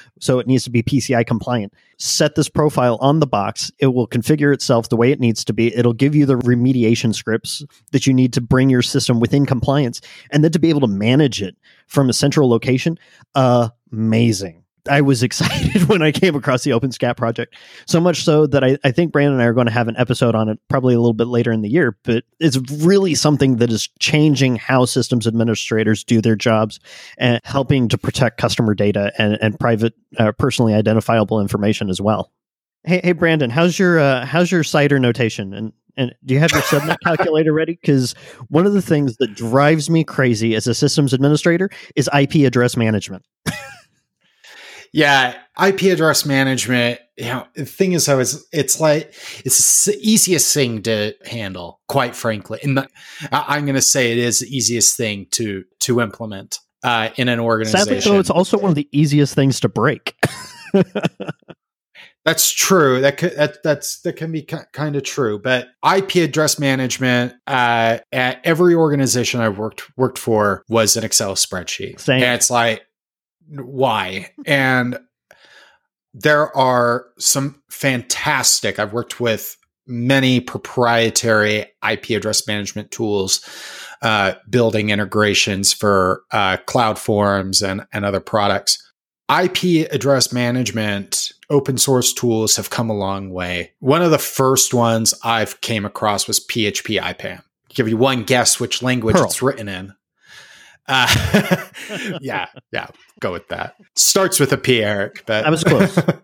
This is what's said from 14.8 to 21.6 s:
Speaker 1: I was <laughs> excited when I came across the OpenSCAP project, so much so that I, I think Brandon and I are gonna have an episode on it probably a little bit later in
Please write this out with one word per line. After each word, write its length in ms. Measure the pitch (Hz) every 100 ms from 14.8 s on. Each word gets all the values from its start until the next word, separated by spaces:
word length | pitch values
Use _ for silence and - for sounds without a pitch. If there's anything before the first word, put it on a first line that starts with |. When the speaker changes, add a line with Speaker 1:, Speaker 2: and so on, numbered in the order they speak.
| -
Speaker 1:
I 140 | 143
was 220 | 139 120
<laughs> 40 | 123
excited 600 | - 170 - - 202 170
when 120 | 196
I 100 | 156
came 240 | - 185 143
across 280 | 139 127
the 80 | 127
OpenSCAP 460 | 120 135 - 123 120
project, 380 | 117 113 113 - - - -
so 140 | 165
much 240 | 175 165
so 240 | - 151 147
that 160 | 135
I, 140 | 131 143
I 80 | 139
think 200 | 143 170
Brandon 220 | 147 143
and 80 | 131
I 40 | 120
are 80 |
gonna 180 | 120 120
have 160 | 120 117
an 100 | 113
episode 380 | 123 123 120 110
on 140 | 107
it 100 | 110 -
probably 240 | 135 127
a 60 | 117
little 140 | 120
bit 140 | 110 117
later 240 | 120 120
in 100 | 110